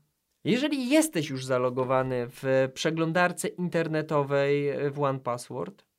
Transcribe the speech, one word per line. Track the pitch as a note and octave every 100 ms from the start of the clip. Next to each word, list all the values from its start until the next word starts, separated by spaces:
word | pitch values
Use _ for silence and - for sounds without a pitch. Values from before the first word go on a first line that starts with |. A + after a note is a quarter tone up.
| _ _ _ _
Jeżeli | C#3 A#3+ D4 C#4+ B3
jesteś | D#4 D#4 E3+ D3+
już | C3 C3
zalogowany | B2+ B2+ B2+ B2+ C3 C3 B2 A#2+
w | - C3+ C3 C3
przeglądarce | - E3 D#3+ E3 E3+ F3+ F3 -
internetowej, | - F3+ E3+ D#3 D#3 D#3 D3+ C#3 C#3+ C#3 C#3+ C#3+
e, | C3 C#3+
w | C#3+
One | C#3 C3+
Password | B2 A#2+ - B2+ F3+ - _